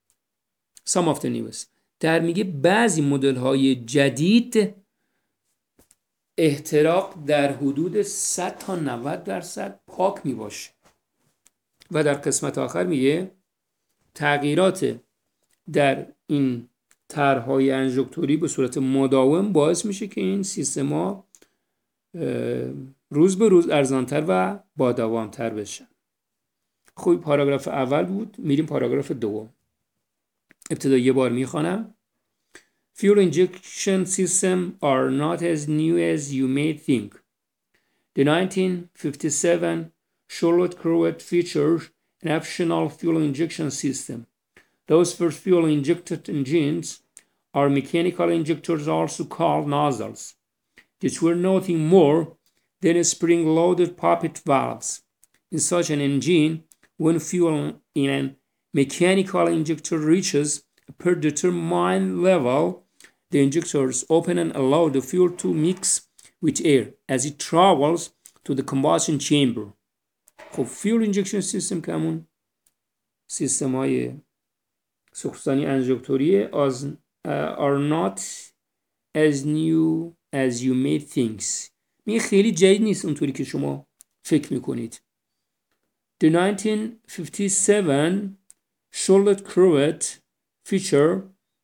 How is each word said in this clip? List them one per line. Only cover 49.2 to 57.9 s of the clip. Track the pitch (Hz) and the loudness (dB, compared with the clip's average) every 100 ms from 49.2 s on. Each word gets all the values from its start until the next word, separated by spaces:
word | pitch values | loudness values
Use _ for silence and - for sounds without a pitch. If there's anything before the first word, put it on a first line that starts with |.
| - - | -10 -2
called | 165 151 147 143 | 0 0 0 0
nozzles. | 147 113 107 - - _ _ _ _ _ _ _ | 0 -2 -8 -12 -20 _ _ _ _ _ _ _
These | 156 - | -4 0
were | 165 170 185 | 0 2 2
nothing | 190 185 165 156 190 | 2 2 0 6 6
more | 143 160 151 - _ _ _ _ | 8 4 0 -10 _ _ _ _
than | 165 170 165 | 2 2 0
spring-loaded | - 165 170 156 160 175 175 175 - | 0 2 2 4 4 4 4 0 0
poppet | 170 170 160 - 160 | 0 2 0 -6 0
valves. | 135 123 113 - - _ _ _ _ _ | 0 0 -6 -10 -12 _ _ _ _ _
In | 156 - | -4 0
such | 175 165 | 0 0
an | 147 143 | -2 0
engine, | 139 127 175 151 160 - _ _ - | 0 2 2 2 -2 -12 _ _ -2
when | 156 170 156 | 0 0 -2
fuel | 180 165 151 147 - _ | 0 2 2 -4 -8 _